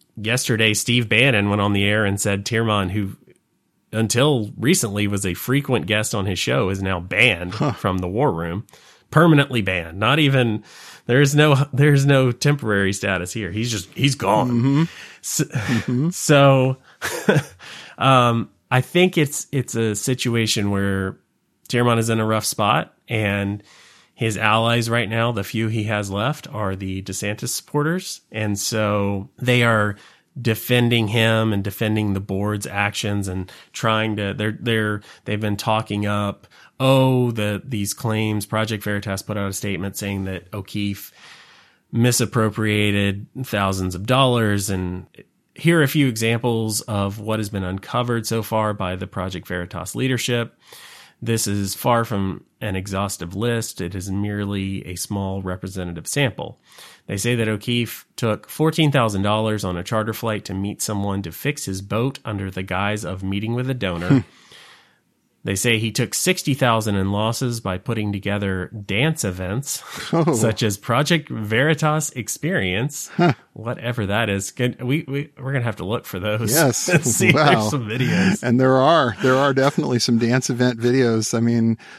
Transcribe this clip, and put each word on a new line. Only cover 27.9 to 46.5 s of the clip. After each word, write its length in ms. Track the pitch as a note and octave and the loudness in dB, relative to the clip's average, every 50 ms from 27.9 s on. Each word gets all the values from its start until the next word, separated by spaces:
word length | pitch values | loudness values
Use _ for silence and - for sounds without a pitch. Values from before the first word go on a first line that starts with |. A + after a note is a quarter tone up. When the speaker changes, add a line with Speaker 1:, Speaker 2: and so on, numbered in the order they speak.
| E3+ F#3 F#3 - - - _ _ | -2 -4 -6 -8 -12 -14 _ _
Speaker 1:
And 280 | - A2 G#2+ G#2 G#2 G2+ | -6 -4 -2 -2 -2 -2
so 720 | - - A2 A2 G#2+ G#2 G#2 G#2 G2+ G2+ G2+ G2 G2 - _ | -4 -4 -2 0 0 0 0 0 0 0 -2 -4 -6 -10 _
they 260 | - B2+ B2 B2 B2 A#2+ | -6 0 2 4 4 4
are 320 | A#2 A#2 G#2+ G#2 G#2 G2+ - - - - _ _ _ - C3+ | 4 4 4 2 0 -2 -6 -10 -20 -20 _ _ _ -12 -4
defending 680 | A#2 A2+ A2 G#2+ - - B2 B2 A#2+ A#2+ B2 A#2 A2+ G#2 | -2 -2 -2 0 0 2 2 4 4 4 4 2 2 2
him 440 | G#2 A#2+ A2+ A2+ A2+ A2 A2 A2 G#2+ | 2 2 4 4 4 4 2 2 0
and 100 | G2 G2 | 0 -2
defending 520 | G2+ F#2+ - A#2 G#2+ G#2+ A2 G#2+ G#2 G2 | -4 -4 -2 -2 0 0 0 0 0 -2
the 60 | F#2+ | -2
board's 460 | G2 - G2 F#2+ G2+ G#2 G#2+ G#2 G2+ | -2 -4 -4 -2 -2 -2 -2 -4 -6
actions 640 | - - G2+ G2+ G2+ G2 - - G#2+ G2+ G2+ G2 F#2+ | -6 -2 -2 -2 -2 -2 -4 -4 -2 -2 -2 -2 -4
and 240 | F2+ F#2+ F#2 F2+ - - - _ - | -4 -6 -6 -8 -12 -18 -20 _ -10
trying 420 | - - A2+ A2 A2 A2 A2 G#2+ | -4 0 0 2 2 0 0 -2
to, 160 | G#2 G#2 G2 G2 | -2 -4 -4 -4
they're, 240 | G2 G#2+ G#2+ G#2+ - | -2 -4 -4 -4 -4
they're, 440 | - A#2+ A#2 A2 G#2+ G#2+ G#2 G#2 - - - - - | -2 -2 0 0 0 0 -2 -4 -8 -12 -20 -16 -8
they've 140 | - G#2+ G#2 | -6 -4 -4
been 160 | A2 G#2 G2+ G2+ | -2 -2 -4 -2
talking 480 | - - A2 A2 A2 - G#2 G2+ G#2 | -2 0 0 0 0 -2 -2 -2 -2
up, 400 | G#2 G#2 G#2 G#2 G2+ G2 - - - _ - - - _ - | 0 0 0 -2 -2 -4 -8 -12 -20 _ -20 -20 -16 _ 0
oh, 500 | C3+ C3+ C3+ C3+ C3 C3 C3 B2+ B2 A#2+ A2+ | 2 4 6 6 6 4 4 2 2 0 0
the, 280 | A2+ G#2 G#2 G#2 G#2 - | -2 -2 -2 -2 -4 -6
these 280 | - C3 G#2 G2+ G2+ - | -6 -4 -4 -4 -4 -6
claims. 540 | - - A#2 A2 A2 A2 G#2+ G#2+ G#2 G2+ | -4 -4 -2 0 0 0 0 -2 -2 -4
Project 380 | - - A2 A2 G#2+ A2+ G#2 - | -2 -2 -2 -2 -2 -2 -4 -4
Veritas 360 | G#2 G#2 G2+ G2+ G#2 F#2+ G2 - | -4 -4 -4 -4 -4 -6 -6 -6
put 140 | - G#2+ | -6 -6
out 120 | G2+ G2+ G2 | -4 -4 -4
a 20 | G2 | -6
statement 440 | - - G#2 G2 E2 F#2+ G2 F#2+ | -4 -4 -4 -4 -4 -6 -6 -8
saying 280 | - A2 G2+ G2+ G2 G2 | -6 -6 -4 -4 -4 -4
that 200 | F#2+ F#2+ F2+ F2+ - - | -4 -6 -8 -10 -10 -10
O'Keefe 580 | G#2 F#2+ - - G#2 G2+ G2+ G2 G2 - - - - - - - - - - - - _ _ _ _ _ _ | -10 -10 -8 -6 -4 -4 -4 -4 -6 -10 -16 -20 -20 -20 -20 -20 -20 -20 -20 -20 -20 _ _ _ _ _ _
misappropriated 1400 | - A#2 A#2 B2 A#2+ - B2 G#2+ - B2+ A2 G#2+ G2+ - A2 G#2+ G#2 G#2 G#2 G#2 G2+ G2+ G2+ G2+ G2 G2+ G#2+ - - - C3 | 0 2 4 4 4 2 0 0 2 2 2 2 2 0 0 2 2 2 2 2 2 2 2 0 0 -2 -6 -12 -10 -10 -8
thousands 500 | - - G#2 G2 F#2+ G2 F#2+ F#2 F#2 F#2 | -4 -2 0 0 0 0 0 -2 -2 -4
of 120 | F2 G2+ | -4 -2
dollars. 640 | A2+ B2+ C3 C#3 B2+ B2 A#2+ A2+ G#2 G2+ G2+ F#2+ G#2 | 0 2 4 4 4 4 2 2 2 2 0 0 -2
And 360 | G2 F#2 F#2 F2+ F2+ F2+ F#2 - _ - - _ _ _ _ _ _ | -2 -2 -2 -4 -4 -8 -10 -14 _ -20 -20 _ _ _ _ _ _
here 260 | - - D#3+ E3+ E3+ | -2 2 2 4 4
are 20 | D3 | 4
a 40 | C3+ | 2
few 200 | - D#3+ C#3+ C3 | 2 2 2 2
examples 720 | A#2 A2 A2+ A2+ A#2 A#2 A#2 B2 | 2 0 0 0 0 2 0 0